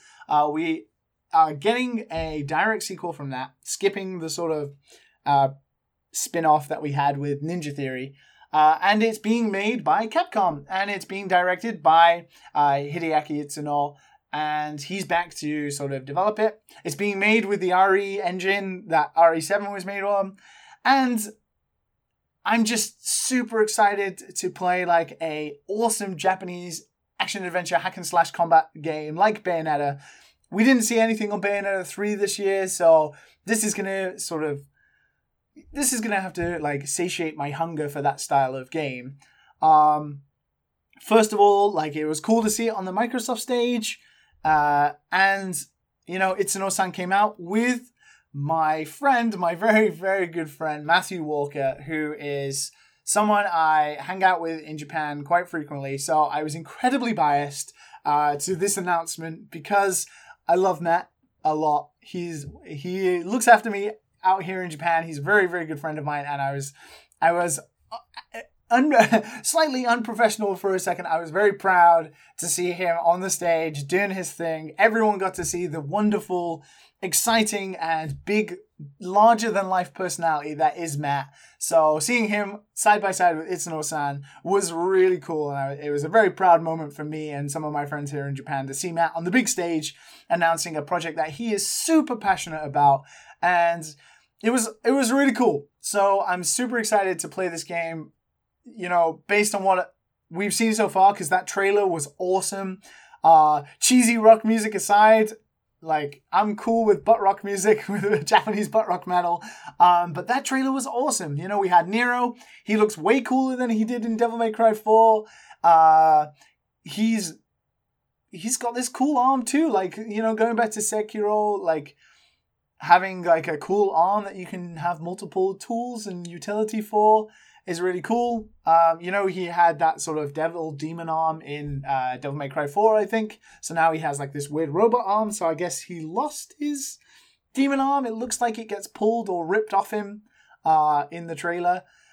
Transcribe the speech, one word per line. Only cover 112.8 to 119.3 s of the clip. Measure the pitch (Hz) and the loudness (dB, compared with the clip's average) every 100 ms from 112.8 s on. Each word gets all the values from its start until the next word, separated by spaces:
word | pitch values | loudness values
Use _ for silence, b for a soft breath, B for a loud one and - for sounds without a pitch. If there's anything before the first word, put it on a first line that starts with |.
| 214 160 | 2 2
way | 165 269 | 2 2
cooler | 226 254 262 254 | 2 0 0 -2
than | 247 | -2
he | 220 220 | 0 -2
did | 240 | -4
in | 233 226 | -4 0
Devil | 233 233 | -2 0
May | 226 | -4
Cry | 220 226 | 2 2
four. | 214 220 220 226 220 214 B B B | 2 4 6 6 4 0 B B B
Uh, | - - 160 156 160 156 147 b b _ _ _ | 6 8 8 8 6 4 2 b b _ _ _
he's, | 160 208 220 220 175 - _ _ _ _ _ _ _ _ _ | -12 -2 0 0 -4 -10 _ _ _ _ _ _ _ _ _
he's | 180 208 254 | -12 -6 -4
got | 240 | -4
this | 240 247 | -4 -6
cool | - 277 277 | -2 0 4
arm | 254 | 4